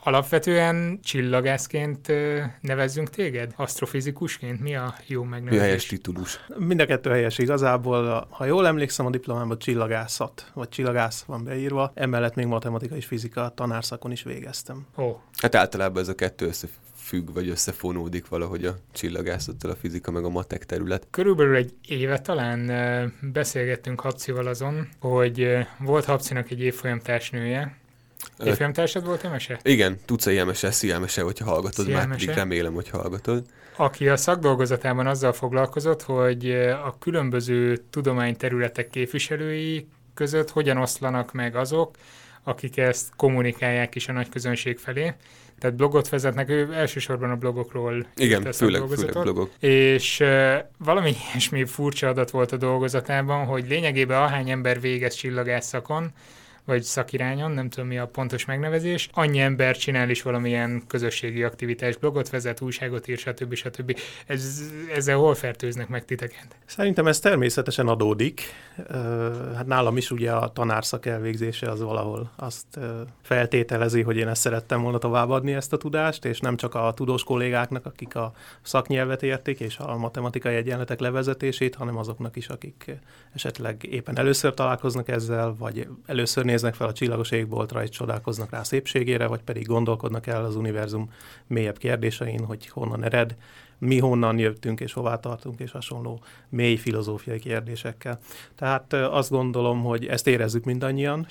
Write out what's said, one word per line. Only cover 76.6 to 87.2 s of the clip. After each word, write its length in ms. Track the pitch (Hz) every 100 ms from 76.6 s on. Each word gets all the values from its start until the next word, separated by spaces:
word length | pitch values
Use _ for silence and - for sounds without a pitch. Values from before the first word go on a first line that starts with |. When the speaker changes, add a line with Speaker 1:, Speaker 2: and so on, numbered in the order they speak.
| 123 117
Speaker 3:
a 160 | 113 113
tudós 280 | 127 127
kollégáknak, 600 | - 123 123 123 123 127 127
akik 300 | - 120 120
a 160 | 113 - - -
szaknyelvet 640 | - 135 127 135 131 131
értik, 360 | 135 131 - 135
és 180 | 113 -
a 200 | 151 120
matematikai 580 | 117 127 123 120 120 117
egyenletek 440 | 120 123 123 123
levezetését, 760 | 127 131 131 131 135 131 127 -
hanem 220 | 120 117
azoknak 380 | 110 117 117 120
is, 120 | 117
akik 440 | 127 - - - 135 - - -
esetleg 500 | 143 - 123 113 110 -
éppen 280 | 127 - 127
először 360 | 131 139 139
találkoznak 540 | - 131 123 131 123 120
ezzel, 460 | 120 113 117 113 110
vagy 280 | 113 110 120 127 -
először 460 | 131 120 - 127
Néznek 200 | 120 117
fel 140 | 113 113
a 60 |
csillagos 380 | 107 123 113